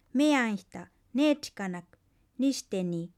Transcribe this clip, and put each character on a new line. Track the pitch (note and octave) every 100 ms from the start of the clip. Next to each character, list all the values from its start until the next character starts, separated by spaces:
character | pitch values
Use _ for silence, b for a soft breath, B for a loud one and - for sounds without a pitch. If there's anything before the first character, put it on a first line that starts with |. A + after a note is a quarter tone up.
| b
メ | B3+ D4+ C#4
ア | A3+
ン | G3+
ヒ |
タ、 | - F3+ F3 _ _
ネ | A#3+ D4+
ー | D4
チ | -
カ | - G3
ナ | F3+
ク。 | E3+ _ _ _ _ -
に | C4+
し | C4
て | - G3
に、 | F3+ E3+ E3+